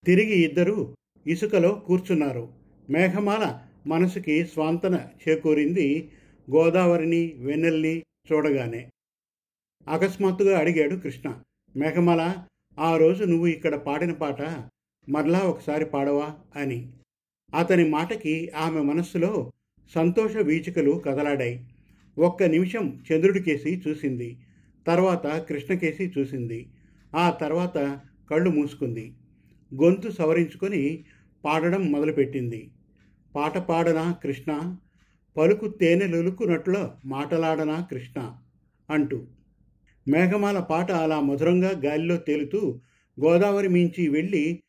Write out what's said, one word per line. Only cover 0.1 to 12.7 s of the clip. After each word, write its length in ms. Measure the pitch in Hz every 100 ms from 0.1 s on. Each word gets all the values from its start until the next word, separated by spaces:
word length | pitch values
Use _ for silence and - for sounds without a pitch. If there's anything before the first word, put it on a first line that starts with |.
| 180 220
ఇద్దరూ 600 | 196 160 147 175 214 127 - _ _ -
ఇసుకలో 440 | 170 214 202 170
కూర్చున్నారు. 760 | 208 - 180 - 170 143 120 117 - _ _ -
మేఘమాల 720 | 147 185 190 202 220 180 113 - _ 143
మనసుకి 580 | 160 180 185 165 151 170
స్వాంతన 640 | 160 156 170 185 170 123 - -
చేకూరింది 840 | 156 160 151 147 180 143 147 165 - _ _ -
గోదావరిని, 840 | 147 165 180 180 170 160 165 170 139
వెన్నెల్ని 680 | 127 156 165 160 160 165 - _ _
చూడగానే. 580 | 156 151 139 117 117 120 _ _ _ _ _ _ _ _ _ -
అకస్మాత్తుగా 720 | 160 190 185 196 185 196 185
అడిగాడు 360 | 156 160 147 185
కృష్ణ, 440 | 139 123 143 120 _ _ _ 135
"మేఘమాల, 580 | 156 156 175 165 165 185 - _ _